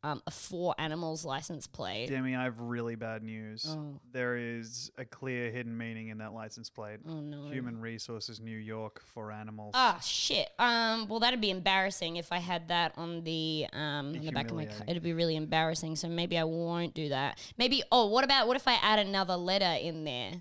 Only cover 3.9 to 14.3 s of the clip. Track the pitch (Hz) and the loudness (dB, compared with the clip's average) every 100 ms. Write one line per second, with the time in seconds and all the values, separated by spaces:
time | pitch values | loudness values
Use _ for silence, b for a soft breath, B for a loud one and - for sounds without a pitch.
3.9 | 139 123 127 123 120 120 117 113 117 - | -12 -10 -2 0 0 -2 -6 -8 -10 -12
4.9 | - 123 - 131 123 120 120 117 117 113 | -12 -14 -8 -4 -2 -2 -4 -6 -4 -6
5.9 | 113 110 110 110 113 110 117 113 - 107 | -6 -8 -8 -10 -8 -10 -12 -14 -10 -10
6.9 | 107 131 160 147 147 143 135 123 117 113 | -10 -10 -8 -8 -10 -8 -6 -6 -6 -8
7.9 | 117 - 113 - 107 113 110 107 110 110 | -8 -8 -8 -8 -10 -10 -10 -8 -6 -8
8.9 | - - - 107 107 107 107 107 247 247 | -10 -18 -12 -10 -10 -10 -10 -4 4 4
9.9 | 175 - - - 226 - - 240 233 226 | 4 -2 -2 2 2 0 2 4 4 4
10.9 | 226 214 226 233 254 214 190 180 190 190 | 0 -2 2 2 4 2 2 4 4 4
11.9 | 190 165 170 165 175 175 175 165 175 170 | 0 -4 -4 -4 -4 0 -2 2 2 2
12.9 | - 170 170 165 160 160 156 147 - 151 | 0 -6 -4 -2 0 0 0 -2 -2 -2
13.9 | 147 139 160 156 | -2 -4 -4 -4